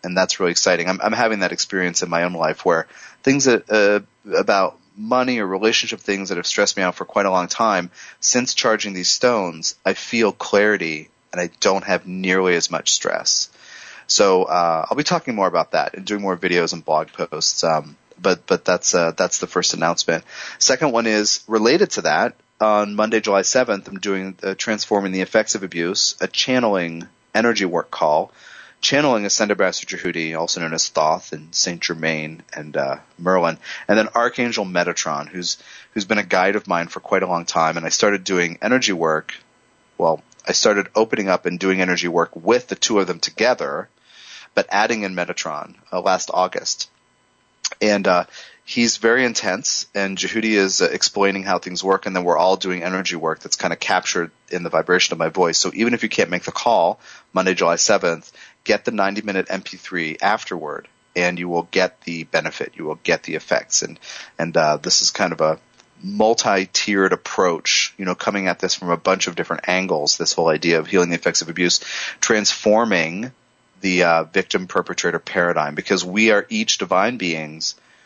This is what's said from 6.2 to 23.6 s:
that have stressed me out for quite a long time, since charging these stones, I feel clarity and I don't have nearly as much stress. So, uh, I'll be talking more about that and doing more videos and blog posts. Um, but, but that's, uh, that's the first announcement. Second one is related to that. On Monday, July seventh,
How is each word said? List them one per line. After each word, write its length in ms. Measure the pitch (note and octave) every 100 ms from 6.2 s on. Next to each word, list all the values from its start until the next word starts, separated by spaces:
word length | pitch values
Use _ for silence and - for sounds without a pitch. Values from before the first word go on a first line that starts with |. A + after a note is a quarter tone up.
| F#2+
that 80 | F2+
have 100 | E2+
stressed 280 | - G2+ -
me 60 |
out 140 | F#2 -
for 100 | F#2
quite 220 | - G2
a 40 |
long 160 | F#2 F2+
time, 440 | - A2+ G2 F2 - - -
since 360 | - B2 B2+ -
charging 380 | B2+ A2 G#2+
these 160 | F#2+ F2+
stones, 640 | - B2+ A#2 F#2 D#2+ E2 - -
I 80 |
feel 380 | F#2+ - A#2+ G#2+
clarity 800 | - - G#2 G#2 G#2 E2+ D#2 D#2 _ _
and 80 | F2+
I 120 | F2 _
don't 240 | G2+ F#2+
have 240 | F#2+ F2+ F2+
nearly 480 | F#2 F#2 F#2+ F#2 F2
as 160 | -
much 220 | E2 -
stress. 560 | - - G1+ - - - _ - - - - -
So, 380 | - G2 F#2 F#2
uh, 420 | F2 E2+ E2 -
I'll 80 | C3
be 60 |
talking 320 | D3+ F3 - A2+
more 120 | F#2+
about 240 | E2+ D#2
that 220 | E2 C#2+
and 100 | -
doing 180 | F#2+ G#2
more 120 | G2 F2+
videos 380 | F#2 F2 E2
and 100 | F2
blog 260 | D#2+ D#2 D#2+
posts. 540 | - F2 D#2 - -
Um, 340 | E2+ D#2 D2+ C#2+ _ -
but, 300 | F2+ - -
but 160 | F2+
that's, 320 | - F2+ - F2+
uh, 160 | E2+
that's 280 | D#2+ F#2 -
the 80 | -
first 260 | F2+ F2
announcement. 500 | E2+ E2 E2+ - E2 - - - -
Second 360 | - B2+ D#3
one 120 | A#2 A#2
is 380 | G#2+ G#2 - -
related 420 | A2 A2 D#3+ G3
to 120 | -
that. 320 | E2+ D#2 A#2 - _ _
On 340 | A2 G#2 G#2 G#2
Monday, 240 | A2 A2+
July 220 | G#2+ G2
seventh, 480 | F#2+ C3